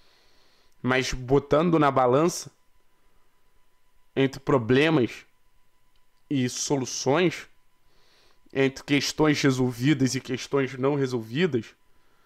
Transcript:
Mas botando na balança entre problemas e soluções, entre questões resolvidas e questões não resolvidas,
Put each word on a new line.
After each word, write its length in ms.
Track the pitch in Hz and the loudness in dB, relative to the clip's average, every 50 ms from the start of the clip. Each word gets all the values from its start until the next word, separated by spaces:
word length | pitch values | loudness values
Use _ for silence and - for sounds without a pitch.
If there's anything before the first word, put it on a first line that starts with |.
| _ _ _ _ _ _ _ _ _ _ _ _ _ _ _ _ | _ _ _ _ _ _ _ _ _ _ _ _ _ _ _ _
Mas 300 | - 127 127 131 127 - | -4 -2 -2 -2 -2 -4
botando 680 | - 131 127 123 139 143 139 - 147 147 170 180 160 160 | -6 -8 -2 2 2 2 2 2 2 2 2 4 2 2
na 120 | 147 139 | 2 2
balança 600 | 131 135 127 123 123 143 160 175 - - - - _ _ _ _ _ _ _ _ _ _ _ _ _ _ _ _ _ _ _ _ _ _ - _ _ _ _ _ _ _ - _ - | 2 2 2 4 4 4 2 2 -2 -4 -12 -14 _ _ _ _ _ _ _ _ _ _ _ _ _ _ _ _ _ _ _ _ _ _ -20 _ _ _ _ _ _ _ -20 _ -2
entre 240 | 135 135 131 - - | -2 -2 -2 -2 -4
problemas 880 | - - 143 127 113 107 127 135 151 160 160 143 117 - - - - _ _ _ _ _ _ _ - _ _ _ _ _ _ _ _ _ _ _ _ - | -2 0 0 0 2 2 2 4 4 4 4 2 2 0 -2 -8 -20 _ _ _ _ _ _ _ -20 _ _ _ _ _ _ _ _ _ _ _ _ -6
e 180 | 147 135 123 123 | -2 -2 -2 -2
soluções, 1000 | - - - - 151 135 123 - - - - 131 135 165 185 - - - - - _ _ _ _ _ _ _ _ _ _ - _ _ _ _ _ _ _ _ _ | -4 -6 -4 -4 -2 -2 -4 -6 -8 -6 -2 0 0 2 2 0 -2 -4 -12 -18 _ _ _ _ _ _ _ _ _ _ -20 _ _ _ _ _ _ _ _ _
entre 300 | - 135 135 135 135 - - | -2 0 0 0 -2 -4 -4
questões 560 | - 143 139 131 - - - 151 156 147 - | -2 0 0 0 -2 -2 0 2 2 2 2
resolvidas 720 | - 139 131 127 127 123 123 113 123 147 156 123 131 123 120 | 2 2 2 2 0 -2 -2 0 0 2 2 2 2 0 -2
e 60 | 127 | -4
questões 580 | - - 131 117 - - 147 139 135 123 131 127 | -6 -6 -8 -8 -6 -4 -2 -2 -2 -2 -4 -2
não 160 | 127 139 147 | -2 0 0
resolvidas, 800 | 143 135 127 123 120 110 110 117 147 185 175 127 117 107 - - _ _ _ _ _ _ _ _ _ _ | 0 -2 -2 -4 -6 -6 -6 -4 -2 -2 0 0 -2 -4 -6 -14 _ _ _ _ _ _ _ _ _ _